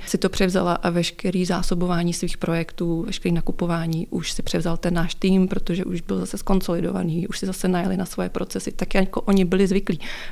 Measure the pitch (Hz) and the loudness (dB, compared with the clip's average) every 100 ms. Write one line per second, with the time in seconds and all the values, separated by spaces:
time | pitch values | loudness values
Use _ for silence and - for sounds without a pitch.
0 | - 190 185 - 190 185 175 170 180 175 | -2 0 0 2 2 2 2 0 0 0
1 | 170 - 190 180 180 185 - 175 175 175 | -2 -2 -2 -2 0 0 2 2 2 2
2 | 170 170 180 - 175 165 165 - 170 165 | 0 -2 -2 -2 -2 -2 -4 -4 -2 -2
3 | 165 - 185 170 - - 175 170 165 160 | -2 -2 0 2 2 0 0 0 -2 -2
4 | 180 - 160 - - 175 165 165 175 175 | -2 -4 -4 -2 0 0 0 0 2 2
5 | 170 - 190 190 185 - - 175 185 175 | 0 0 4 4 4 2 0 0 -2 -4
6 | - 190 190 196 - 190 185 170 170 190 | -4 -4 -4 -4 2 2 4 0 0 -2
7 | 175 165 185 - 190 185 185 180 185 185 | -2 -2 -4 -4 -4 -2 0 2 0 -2
8 | 175 - 185 - 190 190 - - - 196 | -2 -4 -4 -4 -4 -4 -4 -2 2 4
9 | 190 - - 196 175 190 190 185 - 170 | 2 0 2 4 4 4 4 2 0 -2
10 | - - - | -4 -8 -8